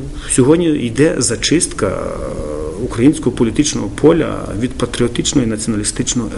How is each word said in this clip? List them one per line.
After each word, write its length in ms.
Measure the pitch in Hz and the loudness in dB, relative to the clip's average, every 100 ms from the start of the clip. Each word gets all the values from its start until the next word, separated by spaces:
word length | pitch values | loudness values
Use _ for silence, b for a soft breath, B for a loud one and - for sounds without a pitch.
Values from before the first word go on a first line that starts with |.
| 139 B - | -6 B 0
сьогодні 360 | - 127 170 165 | 4 6 4 4
йде 480 | 147 120 113 160 156 | 0 0 2 2 2
зачистка, 680 | 113 107 - 160 - - 98 | -2 -2 0 0 0 -2 -2
е, 680 | 87 82 80 76 - 76 76 78 87 | -2 -4 -6 -6 -6 -6 -6 -6 -6
українського 540 | 123 113 131 151 123 - | -4 2 4 4 0 0
політичного 520 | 117 110 143 123 104 | 2 2 0 -2 -4
поля 600 | 98 147 165 117 98 95 95 | 2 4 4 0 -4 -6 -4
від 120 | 123 | -4
патріотичного 760 | - 120 - 120 - - 143 113 | -2 -4 0 0 0 0 2 2
і 40 | |
націоналістичного 800 | 110 - 104 104 - 120 127 110 | 0 -2 -2 -2 -2 -2 -2 -4